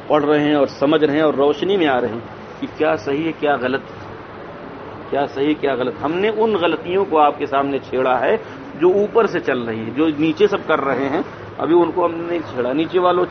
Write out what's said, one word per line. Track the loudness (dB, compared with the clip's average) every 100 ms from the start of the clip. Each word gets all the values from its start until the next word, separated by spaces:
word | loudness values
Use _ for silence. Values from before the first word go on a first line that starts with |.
| 0
پڑھ | 2
رہے | 4 2
ہیں | 4
اور | 2 2
سمجھ | 2 2 4
رہے | 4
ہیں | 4
اور | 2
روشنی | 4 2 2 0 2
میں | 2
آ | 2
رہے | 0
ہیں | -4 -10 -14 -16 -10
کہ | -10 -2
کیا | 0 0
صحیح | -2 -2 -2
ہے، | -2
کیا | 0 0
غلط، | 0 -2 -6 -14 -14 -14 -16 -16 -16 -14 -14 -14 -14 -14 -4
کیا | -2 -2
صحیح، | 0 0 0
کیا | 0
غلط۔ | 0 -2 -2
ہم | -2
نے | 0 0
ان | 2 0 2
غلطیوں | 0 0 -2 -2
کو | 2 4
آپ | 4 2
کے | -2
سامنے | 0 0 -2
چھیڑا | -2 0 2 2
ہے | 2 0 -4 -14 -14 2
جو | 2
اوپر | 4 2 2 2
سے | 0
چل | -2 -2
رہی | -2 -4
ہے، | -4
جو | 0 0 2
نیچے | 0 2 2
سب | 2 0
کر | 0
رہے | 0 0 0
ہیں، | -2 -4 -10 -14 -4
ابھی | 2 4
ان | 4
کو | 2 0
ہم |
نے | -2 -4
نہیں | -4
چھیڑا۔ | -4 -4 -2
نیچے | 0 0 2
والوں | 2 2 0